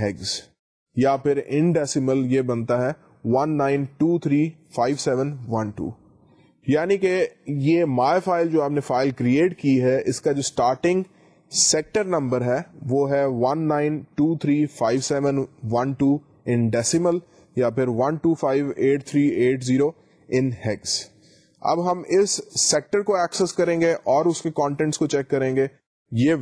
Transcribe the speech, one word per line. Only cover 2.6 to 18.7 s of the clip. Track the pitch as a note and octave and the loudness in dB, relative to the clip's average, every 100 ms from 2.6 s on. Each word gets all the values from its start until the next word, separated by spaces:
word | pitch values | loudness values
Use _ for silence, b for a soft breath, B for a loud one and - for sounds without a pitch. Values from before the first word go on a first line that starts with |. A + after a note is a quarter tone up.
| A#2 B2 B2+ | -2 -2 -2
ہے | D#3 b b A2+ B2 | -6 b b -2 0
one | D3+ D3+ | 0 0
nine | C#3 C#3 C3+ - | 0 0 -4 -2
two | D#3+ E3+ D#3 | 0 0 2
three | C#3+ D#3+ - _ - | 2 0 -4 _ -2
five | B2 C#3+ D3+ | -2 0 -2
seven | B2+ C#3 C#3 A#2+ A2+ | 0 -2 -6 -6 -4
one | G#2+ G#2+ | -4 -6
two۔ | D2 - _ _ b b b b - | -10 -10 _ _ b b b b -2
یعنی | D3 F3 G3 | 0 2 0
کہ | F#3 F#3 E3 - - | 0 0 -2 -6 -8
یہ | D3 C#3 E3+ E3 B2+ | -2 2 2 2 2
my | C3 F3+ F#3 | 2 2 0
file | F3 E3+ | 0 2
جو | D#3+ | 0
آپ | C#3+ | 0
نے | D3 | -2
فائل | - B2 C3+ | -2 0 0
کریئیٹ | B2+ B2 C3+ F3+ F3 | 0 0 2 2 0
کی | C#3+ C3 | 2 2
ہے، | B2+ C3+ C#3 | 4 0 0
اس | B2+ | -2
کا | D#3 | -2
جو | C#3+ | -2
اسٹارٹنگ | C3+ - B2 C3 F3 F#3 F#3 b b b b | -4 0 0 0 0 -2 -4 b b b b
سیکٹر | - - D#3+ D3+ A3 | -2 0 0 -2 -4
نمبر | F#3+ E3+ C3 B2+ | -2 -2 0 -2
ہے | B2 B2+ E3+ - - | 0 -2 -4 -10 -2
وہ | C3+ C#3 | 0 2
ہے | C#3 C#3 | 0 0
ون | B2 B2 D3+ D#3 | 0 0 0 0
نائن | D3 D3 D3+ - | 0 0 -4 -6
ٹو | - D3+ E3 | 0 0 0
تھری | D3 D3 D3 | 0 0 0
فائیو | - A2+ C3 | 0 0 0
سیون | B2+ C#3+ C#3+ C#3 C3 - A2+ | 0 -2 0 -2 -4 -8 -2
ون | A#2 C3+ | 0 0
ٹو | C3+ C#3 C#3+ - _ - | 0 2 0 -4 _ -2
in | A#2+ A2+ A#2 | 0 2 0
decimal، | A2+ E3+ F3 F3 - b b - | 0 0 2 0 -4 b b -2
یا | A#2+ | 0
پھر | A#2 B2+ | 0 -2
one | A2+ C3 D#3+ E3 | 0 0 0 0
two | D#3+ | 0
five | C#3+ C#3 C#3+ | 2 0 -2